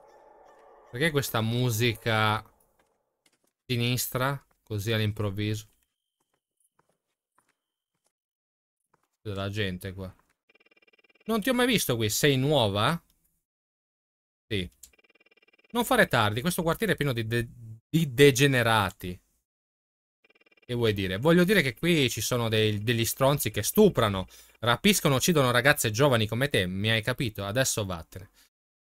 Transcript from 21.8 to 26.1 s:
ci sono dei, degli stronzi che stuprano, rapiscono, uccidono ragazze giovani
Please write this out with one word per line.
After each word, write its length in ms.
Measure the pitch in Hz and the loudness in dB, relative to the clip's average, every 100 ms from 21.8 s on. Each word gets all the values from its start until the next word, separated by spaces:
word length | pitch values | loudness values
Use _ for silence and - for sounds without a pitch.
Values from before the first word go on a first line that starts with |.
| 165 165 123 | 0 2 2
ci 120 | - | -2
sono 280 | - 123 113 | -4 -2 0
dei, 340 | 110 107 104 | 2 2 0
degli 220 | 107 117 113 | -2 0 -2
stronzi 440 | - 135 143 113 | 0 0 2 -2
che 120 | 104 | -4
stuprano, 640 | - - 214 - 110 95 92 - - _ | 0 4 4 4 0 -2 -6 -14 -20 _
rapiscono, 560 | 120 117 202 - 156 131 | -2 2 2 2 2 2
uccidono 360 | - 156 127 | 2 2 2
ragazze 400 | 120 139 147 120 | 2 2 2 0
giovani 360 | 107 147 | 2 2